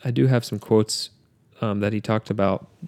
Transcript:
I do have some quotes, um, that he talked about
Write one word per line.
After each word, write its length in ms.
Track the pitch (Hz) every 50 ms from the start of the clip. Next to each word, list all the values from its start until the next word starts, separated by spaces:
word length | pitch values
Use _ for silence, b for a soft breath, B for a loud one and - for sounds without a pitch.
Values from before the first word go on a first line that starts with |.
| -
I 60 | 131
do 160 | 117 131 131
have 180 | 131 131 117 -
some 140 | - 107 101
quotes, 520 | - - 113 110 107 - - - - - _ _ _ _ _ _ _ _ _ -
um, 200 | 117 107 101 101
that 120 | 101 104
he 80 | 107 104
talked 300 | - - 110 107 - -
about 380 | 104 98 98 95 95 - - - _ - -